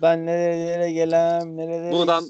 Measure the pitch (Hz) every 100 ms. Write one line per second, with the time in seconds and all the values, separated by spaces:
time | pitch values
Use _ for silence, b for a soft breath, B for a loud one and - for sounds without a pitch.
0 | 160 165 165 170 175 170 170 170 175 160
1 | 165 165 170 170 170 160 165 170 170 170
2 | 170 165